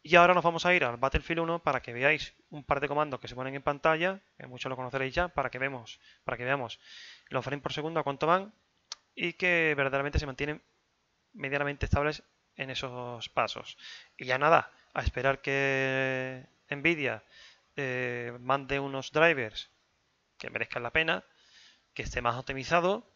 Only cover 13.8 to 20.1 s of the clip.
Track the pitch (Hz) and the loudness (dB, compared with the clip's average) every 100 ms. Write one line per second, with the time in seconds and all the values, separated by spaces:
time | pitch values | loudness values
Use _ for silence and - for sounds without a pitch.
13.8 | - - - - 127 127 147 160 - - | -16 -18 -20 -14 -4 2 6 6 4 -12
14.8 | _ - 127 - 131 135 - 139 139 135 | _ -2 -2 0 0 0 0 0 2 2
15.8 | 135 131 131 131 131 131 - _ _ 143 | 0 0 0 -2 -6 -10 -16 _ _ -2
16.8 | 143 165 135 110 _ - - - _ - | 0 0 -2 -4 _ -20 -20 -20 _ -6
17.8 | 139 127 127 120 120 120 123 139 131 139 | -4 -2 -4 -4 -8 -10 0 0 0 -4
18.8 | 139 135 131 151 165 151 113 - - _ | -2 -6 -2 4 6 6 -2 -6 -14 _
19.8 | _ _ _ | _ _ _